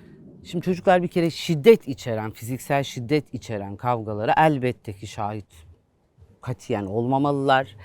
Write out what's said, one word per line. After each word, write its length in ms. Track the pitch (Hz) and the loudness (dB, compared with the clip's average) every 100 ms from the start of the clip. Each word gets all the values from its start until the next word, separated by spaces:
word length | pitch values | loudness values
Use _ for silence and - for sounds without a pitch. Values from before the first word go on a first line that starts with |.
| - - - - | -20 -20 -20 -20
şimdi 220 | - 175 180 | -8 -6 -2
çocuklar 380 | 180 196 180 | -2 4 4
bir 40 | 175 | 2
kere 220 | 180 165 | 0 -2
şiddet 580 | - - 156 175 226 - | -2 -4 2 6 6 4
içeren, 440 | 123 - 113 110 | -8 -6 -6 -6
fiziksel 520 | 107 117 127 - 139 | -10 -10 -8 -2 -2
şiddet 500 | 135 - 117 151 - | -2 -6 -2 -2 -2
içeren 420 | 120 - 107 98 101 | -12 -8 -8 -8 -6
kavgalara 580 | 123 120 107 104 117 - | -2 -2 -2 -4 2 4
elbette 560 | 160 143 123 117 - | 4 4 -2 -4 -10
ki 140 | 98 104 | -12 -12
şahit 580 | - 104 107 - - - - _ _ _ _ - - | -8 -6 -6 -12 -20 -20 -20 _ _ _ _ -20 -14
katiyen 440 | - 123 - 107 98 | -10 -8 -6 -6 -4
olmamalılar. 880 | 107 120 135 143 143 139 131 135 - | -4 0 0 0 0 2 2 2 -10